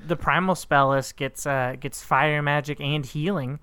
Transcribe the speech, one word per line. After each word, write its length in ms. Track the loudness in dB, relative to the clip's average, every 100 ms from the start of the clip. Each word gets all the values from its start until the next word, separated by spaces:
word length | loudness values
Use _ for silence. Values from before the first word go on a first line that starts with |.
| -4
the 120 | -2
primal 380 | 2 2 2 -2
spell 340 | 2 4 4
list 260 | 2 -2 -6
gets, 300 | -6 -4 -2
uh, 300 | 0 -2 -4
gets 240 | -8 -10
fire 380 | 0 2 4 2
magic 400 | 2 0 -2 -4
and 240 | -2 -2 -4
healing. 540 | -4 -2 -2 -4 -8